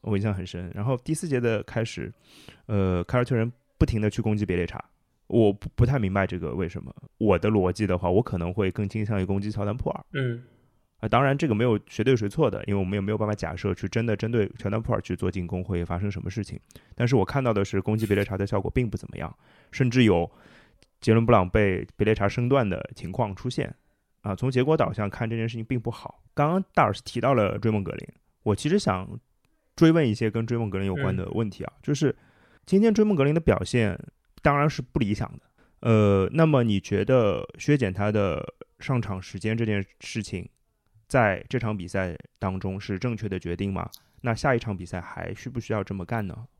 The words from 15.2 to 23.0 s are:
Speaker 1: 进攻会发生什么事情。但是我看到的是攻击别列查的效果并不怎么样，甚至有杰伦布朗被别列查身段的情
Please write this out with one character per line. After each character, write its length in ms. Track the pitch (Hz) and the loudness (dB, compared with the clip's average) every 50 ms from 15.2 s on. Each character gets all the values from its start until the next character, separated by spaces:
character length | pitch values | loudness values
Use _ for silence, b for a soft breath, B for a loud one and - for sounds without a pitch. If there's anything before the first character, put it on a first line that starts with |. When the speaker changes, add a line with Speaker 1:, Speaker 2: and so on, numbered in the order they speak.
| - 90 | -2 -4
Speaker 1:
进 160 | 87 95 87 | -2 -4 -6
攻 180 | 85 92 90 92 | -4 -4 -6 -4
会 180 | 90 95 85 | -2 -2 -4
发 160 | 85 82 85 85 | -2 -4 -4 -4
生 120 | 95 101 | -4 -4
什 100 | 95 - | -6 -6
么 100 | - 95 | -8 -8
事 140 | 98 113 101 | -6 -6 -8
情。 160 | - - - _ B B B B B B | -8 -10 -14 _ B B B B B B
但 140 | - 120 120 | -2 0 4
是 80 | 135 | 4
我 80 | 120 95 | 4 4
看 180 | - - 139 | 2 0 0
到 100 | 131 120 | 0 2
的 120 | 110 101 98 | 2 2 0
是 160 | - - 98 | 0 0 -2
攻 160 | - - 107 | 0 0 0
击 80 | 110 113 | 0 2
别 100 | 98 101 | 2 2
列 80 | 101 | 0
查 140 | 101 - 98 | 0 -2 -2
的 100 | 95 98 | -4 -4
效 140 | 101 - 101 | -2 -2 -4
果 100 | 95 - | -4 -2
并 180 | - 131 123 107 | -2 -2 -2 -2
不 80 | 98 | -4
怎 140 | - - - | -8 -10 -10
么 60 | - | -10
样， 180 | - - - - b b b b b b b | -10 -10 -10 -10 b b b b b b b
甚 180 | - - 131 123 | -2 0 0 2
至 140 | 113 131 120 | 6 6 6
有 260 | 107 92 85 85 - b b b b b b b b b b b _ _ _ | 6 6 4 2 -2 b b b b b b b b b b b _ _ _
杰 120 | - - | 2 4
伦 120 | 110 113 117 | 4 4 6
布 80 | 117 | 6
朗 160 | 120 104 90 90 | 6 4 4 4
被 360 | - 110 104 98 92 - - - - | 2 2 2 4 2 -2 -4 -8 -4
别 80 | - 107 | -2 0
列 100 | 107 110 | 0 2
查 140 | - 101 101 | 2 2 0
身 180 | - - 120 120 | 0 0 0 2
段 200 | 135 139 123 101 | 2 2 2 0
的 220 | 90 - - - - | -2 -4 -6 -10 -12
情 160 | - | -12